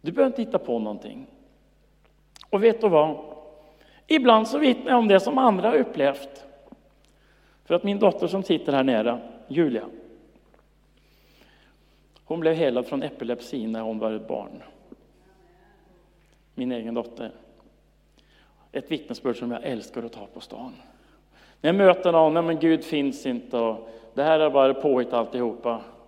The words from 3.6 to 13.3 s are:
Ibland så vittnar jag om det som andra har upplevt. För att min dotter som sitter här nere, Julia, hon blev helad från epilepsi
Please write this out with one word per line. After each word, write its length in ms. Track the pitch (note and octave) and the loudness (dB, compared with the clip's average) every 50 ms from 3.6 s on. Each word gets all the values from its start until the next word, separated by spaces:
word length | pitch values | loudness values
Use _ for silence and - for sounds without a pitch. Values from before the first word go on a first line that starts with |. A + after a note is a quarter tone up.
| - - _ _ _ _ _ _ _ | -20 -20 _ _ _ _ _ _ _
Ibland 400 | - D#4 D#4 B3 B3 A3+ A3 A3 | 2 2 4 6 6 6 6 4
så 100 | A3 A#3+ | 0 -2
vittnar 340 | D4 D4+ C4+ A#3+ - - - | 2 2 2 2 0 0 2
jag 80 | C4 A#3+ | 2 2
om 80 | A#3 | 4
det 120 | G#3+ G3 - | 6 6 4
som 180 | - A#3 D4 | 4 2 0
andra 320 | C4 C4 A#3+ G3+ F3+ F3 A3 | 2 4 4 2 4 0 2
har 60 | B3 | 2
upplevt. 720 | - B3 - - - C#3 C#3 C3+ - - - - - - - - - - - - _ _ _ _ _ _ _ _ _ _ _ _ _ _ _ _ _ _ | 2 0 0 -2 0 0 0 0 -2 -10 -18 -18 -20 -20 -20 -20 -20 -20 -20 -20 _ _ _ _ _ _ _ _ _ _ _ _ _ _ _ _ _ _
För 100 | _ E3 | _ -2
att 80 | F3 - | 0 0
min 160 | G3 G3+ G3+ | -2 0 4
dotter 280 | A3+ G3 E3+ - F3+ | 2 2 2 2 -4
som 160 | E3+ - G3 F#3+ | -2 -2 -4 0
sitter 300 | - F3+ D3 - - C#3 | 0 -2 -2 0 0 0
här 100 | C#3 C3 | 2 2
nere, 360 | C3+ B2 G#2+ A2 A#2+ A#2+ A#2+ - - - - - | 2 2 2 0 0 -2 -4 -8 -16 -20 -20 -16
Julia, 380 | - C3+ D#3 E3+ D3 A#2+ A2 - - - - - - - - _ _ _ _ _ _ _ _ _ _ _ _ _ _ _ _ _ _ _ _ _ _ _ _ _ _ _ _ _ _ _ _ _ _ _ _ _ _ _ _ _ | -6 -2 0 0 0 0 -4 -8 -10 -18 -20 -20 -20 -20 -20 _ _ _ _ _ _ _ _ _ _ _ _ _ _ _ _ _ _ _ _ _ _ _ _ _ _ _ _ _ _ _ _ _ _ _ _ _ _ _ _ _
hon 140 | _ D#3+ E3+ | _ -8 0
blev 140 | D#3+ D#3+ E3 | 2 2 2
helad 340 | D#3+ E3 C#3 A#2+ B2 B2 | 4 2 2 2 0 -4
från 160 | - - C#3 C#3 | -2 -6 -6 -6
epilepsi 640 | D3 - - B2 A#2 | -6 -8 -10 -6 -6